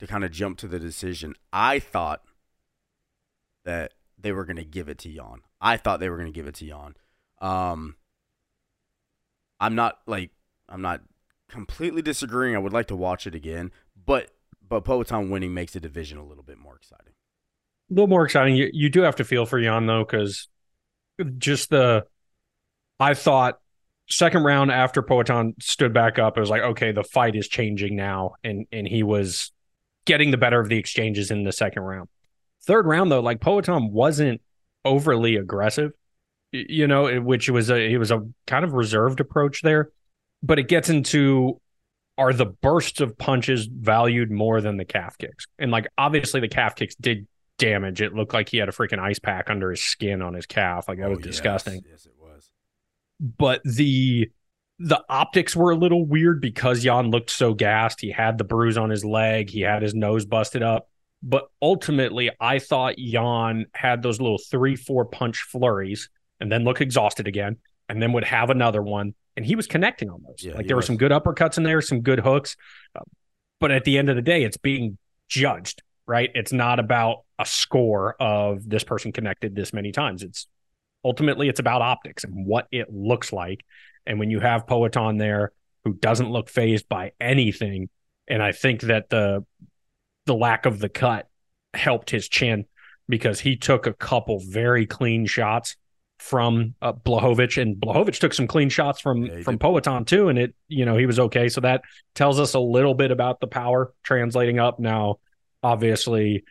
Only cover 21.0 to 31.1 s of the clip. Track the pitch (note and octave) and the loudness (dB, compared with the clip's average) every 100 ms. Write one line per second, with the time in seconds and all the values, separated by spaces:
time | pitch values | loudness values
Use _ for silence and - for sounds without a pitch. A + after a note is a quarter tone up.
21 | _ - D#3 B2+ C#3+ C#3+ - C#3+ B2 A2 | _ -8 -8 -4 -2 -2 2 4 6 4
22 | - _ _ _ _ _ _ _ _ - | 0 _ _ _ _ _ _ _ _ 0
23 | C#3 C#3+ D#3+ C3+ B2 - _ _ _ _ | 2 4 4 4 2 -2 _ _ _ _
24 | - - E3+ E3+ D3 C#3 C3+ B2+ B2+ C#3+ | -6 2 4 4 4 4 4 4 2 0
25 | A#2 B2+ A#2 A#2+ A2+ - - - B2+ A#2 | 2 2 2 0 0 -4 -6 0 2 4
26 | A2+ A#2 A2 A2+ G#2 A2 A#2 A2 A2+ G#2 | 4 4 2 2 0 0 0 0 0 0
27 | G2 C3 A#2 G#2+ - - A2 G2+ G2+ G2+ | 0 2 2 0 -4 -4 -2 -2 -4 -4
28 | G2 F#2+ F#2 - A#2 G2+ A2+ A2 G2+ A#2 | -4 -4 -6 -8 -10 -8 -10 -10 -4 -2
29 | G#2+ G#2 F#2+ E2+ - _ _ _ _ _ | 0 0 0 -6 -10 _ _ _ _ _
30 | - D3 D3 B2 A#2+ A#2+ G#2+ A2 - - | 0 4 4 4 4 2 2 -2 -2 -2
31 | A2 | -2